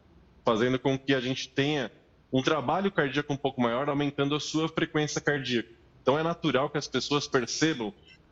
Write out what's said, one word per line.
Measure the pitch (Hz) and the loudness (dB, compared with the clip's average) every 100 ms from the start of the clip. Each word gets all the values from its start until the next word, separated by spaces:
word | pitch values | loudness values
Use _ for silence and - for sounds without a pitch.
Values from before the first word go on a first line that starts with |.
| _ - - - | _ -20 -20 -4
fazendo | - 110 123 131 | 0 2 2 2
com | 139 135 | 0 0
que | - | 0
a | 139 | 0
gente | 123 131 - | 0 -4 -4
tenha | - 139 151 113 - _ _ _ | -2 0 0 -4 -8 _ _ _
um | 131 | 0
trabalho | 131 156 127 165 202 | 2 0 0 0 0
cardíaco | 180 143 131 - | 0 0 0 -2
um | 143 | -2
pouco | 135 127 | -2 0
maior, | 120 117 147 | 0 0 0
aumentando | 143 143 139 143 | 0 0 0 -2
a | 147 | -2
sua | - 156 160 | -2 -2 -2
frequência | 160 165 156 147 165 | 0 0 0 -2 -2
cardíaca. | - 143 127 120 - - - - | 0 -2 0 -2 -2 -10 -20 -4
Então, | - 156 | 0 2
é | |
natural | 165 170 165 127 143 | 0 -2 0 2 0
que | 147 | -2
as | - | -4
pessoas | 127 - 143 - | -4 -2 -2 0
percebam | 135 117 - 156 143 107 - - - _ | -2 -2 0 -2 -2 -6 -10 -18 -20 _